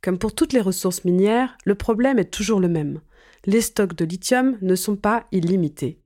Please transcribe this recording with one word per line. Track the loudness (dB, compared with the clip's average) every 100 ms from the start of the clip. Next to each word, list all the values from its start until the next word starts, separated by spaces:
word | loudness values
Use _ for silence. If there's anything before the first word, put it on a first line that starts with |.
Comme | -2 -2
pour | -4
toutes | -2 0
les | 2
ressources | 0 -2 -2 -2
minières, | 0 2 4 2 0 -4
le | -4 -2
problème | 0 0 2 2
est | 0
toujours | -4 0 2
le | 2
même. | 0 -2 -6 _ _ _ _ 0
Les | 0
stocks | 0 -2 -2
de | -2
lithium | -4 -4 0 2 2 0
ne | 0
sont | 0 0 -2
pas | 0 -2 -2
illimités. | -2 0 0 0 -4 -8 -8